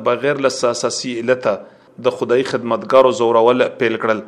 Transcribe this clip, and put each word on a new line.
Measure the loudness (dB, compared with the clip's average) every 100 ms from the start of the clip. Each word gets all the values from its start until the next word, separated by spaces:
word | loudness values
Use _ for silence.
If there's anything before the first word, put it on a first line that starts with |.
| -2
بغیر | 0 -2 0 -2
له | 0 -2
اساسي | -2 -4 -4 -6 -4
علته | 0 0 0 -4 -8 -20 _ -4 -4
د | -2
خدای | 0 0 0
خدمتګارو | -4 -4 -4 2 4 4 2
زورول | 2 4 4 4 0 0
پیل | -2 0
کړل. | -2 -4